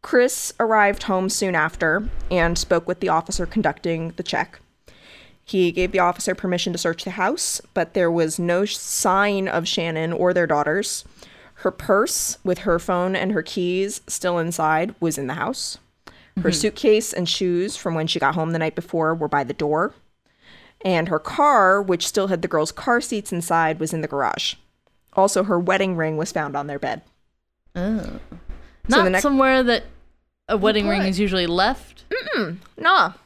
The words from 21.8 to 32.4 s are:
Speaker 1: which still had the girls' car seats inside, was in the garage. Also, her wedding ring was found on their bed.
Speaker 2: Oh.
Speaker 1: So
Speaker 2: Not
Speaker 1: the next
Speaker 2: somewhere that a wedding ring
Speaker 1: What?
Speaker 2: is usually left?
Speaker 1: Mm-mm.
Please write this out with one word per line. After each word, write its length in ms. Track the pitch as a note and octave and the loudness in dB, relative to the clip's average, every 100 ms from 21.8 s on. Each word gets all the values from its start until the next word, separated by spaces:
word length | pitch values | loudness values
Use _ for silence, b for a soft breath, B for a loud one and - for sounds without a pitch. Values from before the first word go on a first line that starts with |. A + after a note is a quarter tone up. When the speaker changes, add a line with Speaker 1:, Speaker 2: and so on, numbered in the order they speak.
Speaker 1:
which 240 | F#3+ F3 - | 2 0 0
still 220 | G#3 F#3+ | 0 0
had 160 | F3 | -2
the 40 | E3+ | 0
girls' 240 | D#3+ D#3 | 0 0
car 300 | - - A#3+ | -4 0 0
seats 320 | A#3 G#3+ G#3 | 0 -6 -4
inside, 460 | F3 E3+ E3 D#3+ D#3+ | -6 0 2 2 0
was 140 | D#3 | -4
in 80 | D#3+ | -4
the 60 | D#3 | -4
garage. 460 | C#3 B2 - - - _ _ _ _ _ | -2 -2 -2 -6 -8 _ _ _ _ _
Also, 300 | - G3 G3 | 2 4 2
her 160 | G3 F3 | 2 0
wedding 360 | F3 F#3+ F#3+ E3+ | 2 2 2 0
ring 220 | D#3+ D#3 | -2 -2
was 140 | E3 | -2
found 240 | E3+ D3 C#3+ | -4 -4 -4
on 120 | C#3+ | -6
their 100 | C#3 | -6
bed. 240 | C#3 A#2 _ _ _ _ _ _ _ F3 | -6 -6 _ _ _ _ _ _ _ -6
Speaker 2:
Oh. 240 | F#3+ A3 | -2 -2
Speaker 1:
So 1000 | - - - E3+ - - - _ - C#4 | -4 -10 -14 -16 -12 -12 -14 _ 2 4
Speaker 2:
Not 60 | C#4+ | 4
Speaker 1:
the 40 | |
next 140 | - | 4
Speaker 2:
somewhere 400 | D4 C4+ C4 C4 | 4 4 4 4
that 220 | A#3+ A#3 - - - _ _ _ - | 4 0 -2 -20 -20 _ _ _ -4
a 80 | G#3 | 2
wedding 320 | G#3+ G#3 G3+ | 2 2 2
ring 120 | G3+ | 2
Speaker 1:
What? 100 | F#3+ | 0
Speaker 2:
is 100 | F#3 | 2
usually 280 | G#3 F#3+ F3 | 0 2 0
left? 560 | F3 G#3 C4+ - - - | 2 2 0 -10 -20 -8
Speaker 1:
Mm-mm. 480 | A#4+ D#5 B4 | -6 -4 -4